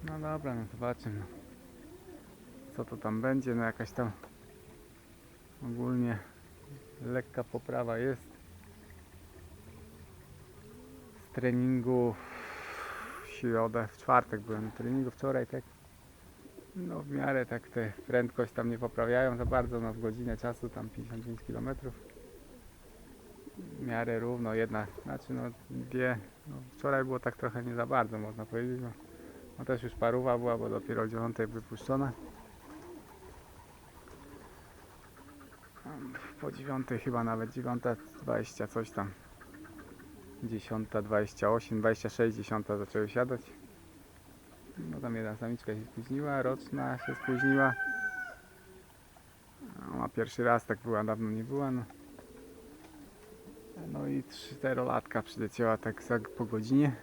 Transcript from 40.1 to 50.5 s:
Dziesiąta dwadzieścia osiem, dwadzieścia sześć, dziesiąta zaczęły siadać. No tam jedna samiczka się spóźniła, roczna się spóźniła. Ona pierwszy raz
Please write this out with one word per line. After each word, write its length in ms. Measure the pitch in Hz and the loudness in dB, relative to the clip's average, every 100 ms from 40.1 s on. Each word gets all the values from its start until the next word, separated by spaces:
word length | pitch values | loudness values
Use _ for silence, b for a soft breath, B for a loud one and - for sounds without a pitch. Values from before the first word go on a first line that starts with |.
| - - - | -16 -16 -8
Dziesiąta 580 | 117 110 - 110 110 113 | -4 -4 -2 -4 0 0
dwadzieścia 480 | 104 107 104 - 101 | 4 4 4 4 6
osiem, 300 | 113 - 110 | 6 4 4
dwadzieścia 300 | 110 110 110 | 6 6 2
sześć, 280 | - 117 110 | 4 4 4
dziesiąta 400 | 107 110 101 101 | -2 -2 0 0
zaczęły 320 | 101 110 107 | 0 0 2
siadać. 440 | 120 127 127 - - - - - - - - - - - - - - | 4 2 0 -6 -16 -18 -18 -20 -20 -20 -20 -20 -20 -20 -20 -16 -8
No 220 | 160 151 | -6 -4
tam 160 | 123 113 | -2 -2
jedna 200 | 110 107 | -2 -2
samiczka 400 | 117 120 - 107 | -4 -2 -2 -4
się 100 | 113 | -6
spóźniła, 560 | - 120 135 147 139 | -10 -4 -2 0 2
roczna 560 | 127 135 - 139 131 127 | 2 0 -2 -2 0 -2
się 180 | - 131 | -4 -2
spóźniła. 580 | - 123 135 - 135 807 784 762 762 740 740 719 - - - - - - - - - - - - 247 - - | 0 6 8 10 8 6 0 0 -2 -2 -8 -10 -18 -20 -20 -20 -20 -20 -20 -20 -20 -20 -20 -16 -14 -12 -6
Ona 160 | 65 - | -2 -2
pierwszy 340 | - 113 - | 0 -2 2
raz 220 | 120 | 6